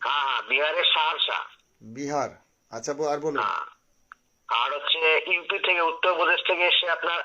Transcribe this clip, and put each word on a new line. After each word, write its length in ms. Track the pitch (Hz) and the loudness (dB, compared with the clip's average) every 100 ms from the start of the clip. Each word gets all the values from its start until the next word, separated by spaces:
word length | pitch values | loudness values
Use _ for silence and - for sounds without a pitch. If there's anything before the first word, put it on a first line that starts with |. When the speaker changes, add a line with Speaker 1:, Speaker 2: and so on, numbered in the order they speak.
Speaker 1:
হ্যাঁ, 280 | 123 143 135 | 0 0 0
হ্যাঁ, 140 | 120 | -2
বিহারের 420 | 113 131 151 170 - | 0 0 2 2 2
সাহারসা। 500 | 160 156 151 - 101 - - _ _ | 2 0 0 -2 -4 -6 -16 _ _
Speaker 2:
বিহার। 480 | 110 123 143 147 110 82 _ _ - | -16 -8 -4 -2 -2 -6 _ _ -14
আচ্ছা, 240 | 117 131 | -10 -6
ব-, 120 | 143 151 | -2 -2
আর 120 | 147 | 0
বলুন। 200 | 156 135 | -2 0
Speaker 1:
হ্যাঁ। 280 | 101 85 - - _ _ _ - _ _ - | 0 -2 -6 -16 _ _ _ -20 _ _ -2
আর 260 | 120 131 | 0 0
হচ্ছে 500 | 143 - 165 160 156 185 | -2 -2 2 4 2 2
ইউপি 320 | 175 156 196 | -4 -2 -2
থেকে, 220 | 185 175 | 0 2
উত্তরপ্রদেশ 680 | 165 165 185 170 170 175 - | 2 2 0 2 2 2 2
থেকে 200 | 170 175 | 2 4
এসে 240 | - 175 | 4 2
আপনার 320 | 160 175 175 | -2 -2 -4